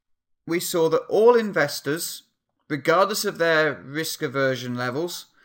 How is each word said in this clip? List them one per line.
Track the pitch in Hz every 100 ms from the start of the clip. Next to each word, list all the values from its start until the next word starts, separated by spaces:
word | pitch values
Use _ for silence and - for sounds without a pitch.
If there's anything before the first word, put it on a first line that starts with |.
| _ _ _ _ -
we | 175
saw | - 175 160
that | 160 -
all | 185 226 240
investors, | 214 170 143 - 139 160 - - - _ _ _ -
regardless | 151 127 170 196 208 208
of | 160
their | 165 160 156
risk | 127 131 143 160 -
aversion | 147 135 135 127 127
levels, | 123 123 131 175 - - _